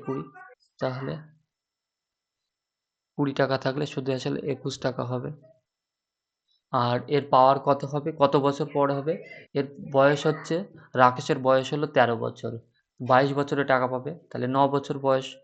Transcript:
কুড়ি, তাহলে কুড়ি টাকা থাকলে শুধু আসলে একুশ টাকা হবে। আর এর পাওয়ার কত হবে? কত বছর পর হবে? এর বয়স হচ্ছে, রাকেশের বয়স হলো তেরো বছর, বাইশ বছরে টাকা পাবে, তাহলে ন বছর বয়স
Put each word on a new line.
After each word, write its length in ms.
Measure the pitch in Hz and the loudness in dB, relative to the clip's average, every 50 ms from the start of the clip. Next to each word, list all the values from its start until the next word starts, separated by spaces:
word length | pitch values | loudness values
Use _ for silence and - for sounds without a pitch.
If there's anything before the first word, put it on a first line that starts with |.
| - | -6
কুড়ি, 180 | - 135 143 - - _ - - - - _ _ _ _ - | -8 -8 -8 -8 -12 _ -20 -20 -20 -20 _ _ _ _ -6
তাহলে 360 | 131 131 127 131 135 147 156 156 - - _ _ _ _ _ _ _ _ _ _ _ _ _ _ _ _ _ _ _ _ _ _ _ _ _ _ _ _ _ _ _ _ _ _ _ _ - | -6 -6 -6 -6 -8 -8 -10 -10 -12 -20 _ _ _ _ _ _ _ _ _ _ _ _ _ _ _ _ _ _ _ _ _ _ _ _ _ _ _ _ _ _ _ _ _ _ _ _ -4
কুড়ি 160 | - 147 139 135 - | -4 -2 -2 0 0
টাকা 160 | 135 127 135 127 - | 0 0 0 -2 -2
থাকলে 200 | 135 131 147 147 139 - | -2 -2 -2 -6 -6 -6
শুধু 160 | 147 127 135 131 123 | -6 -4 -4 -4 -4
আসলে 200 | - 143 139 - - 151 | -4 -6 -6 -4 -4 -6
একুশ 220 | 131 - - 139 123 - - | -6 -6 -6 -10 -10 -4 -6
টাকা 160 | 131 123 - 123 120 | -6 -4 -4 -6 -6
হবে। 180 | 127 123 131 147 151 - _ _ _ _ _ _ _ _ _ _ _ _ _ _ _ _ _ _ _ _ _ _ _ _ _ - | -6 -6 -6 -8 -12 -12 _ _ _ _ _ _ _ _ _ _ _ _ _ _ _ _ _ _ _ _ _ _ _ _ _ -4
আর 240 | - 127 120 120 123 123 123 - 147 | -2 0 0 2 0 -2 -2 0 -2
এর 80 | 143 139 143 143 | -2 0 4 6
পাওয়ার 240 | 127 131 135 139 139 - 143 | 6 8 8 6 4 2 0
কত 120 | 139 - 151 131 | 0 0 -2 -6
হবে? 180 | 147 147 147 165 156 - | -6 -6 -6 -6 0 2
কত 120 | 143 139 156 143 135 | 2 4 4 4 2
বছর 200 | 143 139 - 156 147 - | 2 0 -2 -6 -4 0
পর 100 | 143 139 139 143 139 | 0 0 0 0 -2
হবে? 160 | 135 156 180 202 - - - - - _ - 139 | -2 -4 -6 -6 -8 -18 -20 -20 -20 _ -4 -4
এর 80 | 139 - - - - 151 | -4 -4 -8 -16 -14 0
বয়স 280 | 135 135 139 143 147 147 - | 4 6 6 6 4 4 0
হচ্ছে, 300 | 156 143 - - - 165 175 202 - - - - _ - 123 | 0 -2 -2 -4 -4 -4 -4 -4 -8 -16 -20 -20 _ 2 4
রাকেশের 380 | 127 123 123 - 127 - 151 131 127 | 4 4 4 2 -4 -4 -2 0 2
বয়স 220 | 131 131 131 131 - 156 | 2 2 2 0 -2 -4
হলো 120 | 147 151 147 - | -4 -4 0 4
তেরো 200 | 135 120 117 117 113 120 | 4 4 4 2 -2 -4
বছর, 280 | 120 - - - 117 113 117 _ _ _ _ _ _ _ - | -8 -8 -8 -10 -10 -10 -10 _ _ _ _ _ _ _ -10
বাইশ 300 | 127 120 127 127 143 139 139 143 | 0 4 4 4 4 4 0 -2
বছরে 240 | 139 - 151 139 139 139 | -2 -2 -2 -4 0 0
টাকা 140 | 131 127 127 127 | 2 0 0 -2
পাবে, 180 | 127 127 127 147 170 - _ _ | -4 -6 -8 -10 -14 -14 _ _
তাহলে 180 | - 123 123 127 131 | -8 -6 -4 -2 0
ন 20 | 139 139 139 143 | 2 2 2 0
বছর 220 | 139 139 - 147 135 139 | -2 -4 -4 -8 -4 0
বয়স 200 | 135 131 131 131 - - - | 0 0 0 -2 -6 -16 -20